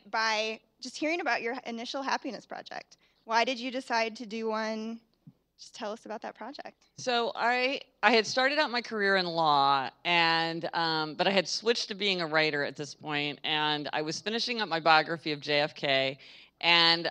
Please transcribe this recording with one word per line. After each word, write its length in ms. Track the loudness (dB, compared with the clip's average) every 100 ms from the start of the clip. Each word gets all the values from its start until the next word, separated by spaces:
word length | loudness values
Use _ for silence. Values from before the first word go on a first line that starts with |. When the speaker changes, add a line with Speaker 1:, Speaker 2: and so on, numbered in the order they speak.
| -6
Speaker 1:
by 520 | -2 0 0 -2 -6 _ _
just 160 | -16 -6
hearing 240 | -2 -2
about 220 | -2 -2
your 160 | -2 -6 -8
initial 360 | -10 -8 -8
happiness 440 | -4 -4 -4 -12 -12
project. 500 | -14 -12 -14 -14 -20 _ _ -2
Why 180 | 0
did 160 | 0 -2
you 120 | -4
decide 440 | -6 -4 -2 -2 -6
to 80 | -10
do 220 | -6 -4
one? 540 | -4 -4 -6 -8 -10 _ _ -20 -20 _ _
Just 140 | -20
tell 180 | -12 -10
us 140 | -10 -10
about 160 | -10
that 140 | -10 -12
project. 480 | -14 -12 -14 -18 _ -10
Speaker 2:
So 320 | -2 0 0
I, 480 | 0 0 2 0 -2 -8 _
I 80 | 4
had 160 | 6 4
started 320 | 2 2 2
out 100 | 0
my 120 | -2
career 340 | -4 0 2 4
in 100 | 2
law, 640 | 2 4 6 6 4 0 -6 0
and, 640 | 4 4 4 0 -2 -4 -2
um, 400 | 0 0 -2 0
but 100 | 2
I 60 |
had 160 | 2 2
switched 400 | 0 0 -2 -2
to 80 | -4
being 260 | -2 -2
a 60 | 0
writer 360 | 2 2 2
at 120 | -2 -4
this 180 | -10
point, 460 | -10 -6 -2 -2 -4
and 460 | -4 0 0 0 -2
I 120 | -4
was 180 | -4 -6
finishing 400 | -4 -4 -4 -4
up 80 | -2
my 100 | 0
biography 520 | 6 6 4 -2 -4
of 80 | -4
J 220 | 0 2
F 120 | 0
K, 460 | -2 0 2 0 -4 -12 -20 -20 -4
and 480 | 2 6 6 4 0